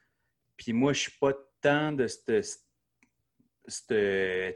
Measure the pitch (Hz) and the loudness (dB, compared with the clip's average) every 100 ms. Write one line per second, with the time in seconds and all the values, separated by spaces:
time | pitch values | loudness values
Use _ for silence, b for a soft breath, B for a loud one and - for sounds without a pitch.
0 | b b b b _ - - 113 139 143 | b b b b _ -14 -4 0 2 0
1 | - - 139 139 - _ 143 147 151 143 | -4 0 0 0 -8 _ 2 2 0 -2
2 | 117 - - 110 98 - _ _ _ _ | -2 -4 -2 0 0 -10 _ _ _ _
3 | _ _ _ _ _ _ - - - 110 | _ _ _ _ _ _ -16 -16 -2 0
4 | 101 98 95 92 92 | 2 0 0 -2 -4